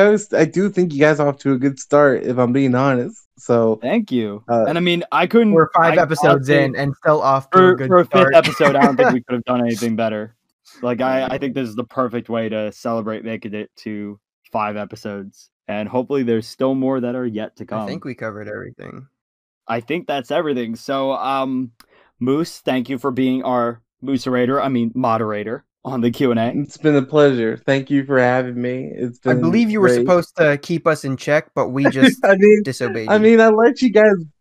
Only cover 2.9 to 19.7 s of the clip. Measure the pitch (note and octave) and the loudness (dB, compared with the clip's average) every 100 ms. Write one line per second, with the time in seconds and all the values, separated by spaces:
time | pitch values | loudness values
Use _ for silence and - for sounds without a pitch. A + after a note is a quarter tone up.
2.9 | C3 B2 A2+ _ _ - A#2+ A2+ A2 B2 | 0 -4 -10 _ _ -2 0 2 0 -2
3.9 | G#3+ G#3 B2 A2 G2+ - A#2+ A2 E3 F3 | -2 -2 -4 -4 -8 -4 -2 0 0 0
4.9 | E3+ E3+ D3 F3+ A3+ A3+ E3 D#3 F3 E3 | -2 -2 -2 2 2 4 4 2 2 2
5.9 | D#3+ D#3+ D#3 D#3+ C#3+ C3 C#3+ C3+ B2 C#3 | 2 0 2 2 2 2 2 2 -2 -6
6.9 | C3+ E3 D3+ C3+ C3+ - F#3 F#3 F3 C3+ | -4 0 0 2 0 2 4 6 4 2
7.9 | F3+ E3 F#3 F3+ D#3+ D#3 - D3 C#3 C#3 | 2 4 4 6 6 4 2 2 4 2
8.9 | C3+ B3+ C3 - B2 A#2 B2 A#2+ A2+ A#2 | 4 2 0 -2 -6 -2 -2 -2 -2 -4
9.9 | A2 A2+ G#2+ A2 _ _ _ _ - B2 | -2 -2 -4 -8 _ _ _ _ -8 -4
10.9 | A#2+ B2+ C3 C3 C3+ C#3 B2 B2 G#2+ A#2+ | -2 -2 -2 -4 -6 -6 -6 -6 -8 -8
11.9 | - B2+ A#2 A2+ A2+ A2 G#2+ G#2+ G2+ B2 | -6 -4 -6 -6 -6 -4 -6 -8 -8 -6
12.9 | A#2 A2 A2 A2 A2 A2 G#2 G#2+ _ - | -6 -6 -10 -10 -10 -10 -12 -14 _ -14
13.9 | G#2+ G#2 G#2 _ _ _ A2+ G#2+ G#2 G#2 | -12 -12 -16 _ _ _ -6 -6 -6 -12
14.9 | A2 A2 G2+ G2 - _ _ - G#2 G#2+ | -12 -12 -12 -14 -20 _ _ -10 -8 -6
15.9 | B2+ B2+ C#3 A#2+ A2+ A2 - C3 C3+ C3 | -4 -4 -2 -2 -2 -4 -4 -2 -2 -2
16.9 | C3+ A#2+ B2+ B2 G#2 G#2+ - F#2+ A2 G#2 | -2 -4 -6 -8 -8 -10 -14 -12 -10 -8
17.9 | F#2+ - B2 A2+ G#2 G#2 G#2 F#2+ - - | -10 -12 -12 -12 -12 -12 -14 -14 -18 -20
18.9 | - C3+ _ _ _ _ _ - | -20 -20 _ _ _ _ _ -8